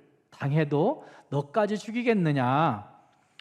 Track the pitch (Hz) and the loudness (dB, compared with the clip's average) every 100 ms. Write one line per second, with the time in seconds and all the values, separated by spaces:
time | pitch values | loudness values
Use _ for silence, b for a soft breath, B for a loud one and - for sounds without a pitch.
0 | - _ _ - 143 151 151 147 190 311 | -20 _ _ -8 -2 0 2 2 0 -2
1 | B B - 139 143 226 208 208 - 226 | B B -8 -6 -2 0 0 -2 -6 -2
2 | 240 220 165 143 123 139 160 107 - - | 0 2 2 2 2 2 2 -2 -8 -20
3 | _ _ _ - | _ _ _ -20